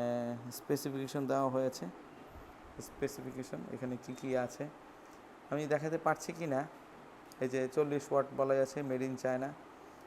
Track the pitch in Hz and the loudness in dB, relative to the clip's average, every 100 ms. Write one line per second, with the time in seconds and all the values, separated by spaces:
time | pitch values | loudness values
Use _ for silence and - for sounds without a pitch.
0 | 120 120 120 120 120 - - 143 147 135 | 2 2 0 -4 -6 -6 0 0 0 -2
1 | 131 143 135 135 135 131 131 - 175 - | -2 0 2 4 4 4 2 0 -6 -10
2 | - - - - - - - - - - | -14 -16 -16 -14 -16 -16 -14 -12 -10 -2
3 | 139 - 131 131 127 - - - 127 123 | -2 -2 -6 -6 -6 -6 -6 -4 -2 -4
4 | - 131 135 127 123 - 147 - - - | -6 -4 2 2 2 -2 -6 -8 -18 -18
5 | - - - - - 147 147 147 156 160 | -18 -18 -18 -14 -2 0 4 4 4 4
6 | 160 151 - 170 165 135 151 - - - | 4 4 0 -2 2 2 0 -6 -16 -18
7 | - - - - 131 131 131 151 147 143 | -18 -18 -12 -2 2 2 2 4 4 2
8 | 139 139 135 131 135 135 135 - 143 131 | 4 4 4 4 6 6 4 2 0 0
9 | 131 127 127 127 135 151 - - - - | 0 0 2 2 0 -6 -14 -16 -18 -18